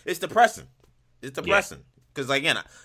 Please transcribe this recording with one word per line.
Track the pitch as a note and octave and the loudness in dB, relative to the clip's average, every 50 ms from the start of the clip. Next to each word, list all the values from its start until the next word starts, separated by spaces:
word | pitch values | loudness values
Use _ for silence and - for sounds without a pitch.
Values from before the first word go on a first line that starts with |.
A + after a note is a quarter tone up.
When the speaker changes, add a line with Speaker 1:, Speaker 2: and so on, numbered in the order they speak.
| - | -8
Speaker 1:
it's | - F3+ - | -6 -6 -6
depressing. | F#3+ E3 - A3 A#3+ A3+ - - - - _ _ _ _ _ _ _ _ _ _ | -6 -2 4 4 4 4 4 -2 -16 -20 _ _ _ _ _ _ _ _ _ _
It's | - C3+ C3 D#3+ | -16 -12 -10 -6
Speaker 2:
Yeah. | F3+ | 0
Speaker 1:
depressing. | F3+ G3 G3+ F#3 - - - - _ _ _ _ _ - | 2 2 2 2 -2 -8 -16 -18 _ _ _ _ _ -10
'Cause, | - - B2 | -8 -4 -2
like, | C#3 C#3 C#3+ | -2 0 0
again, | D#3+ A#2+ G#2 - - - - | 0 0 -2 -4 -8 -16 -20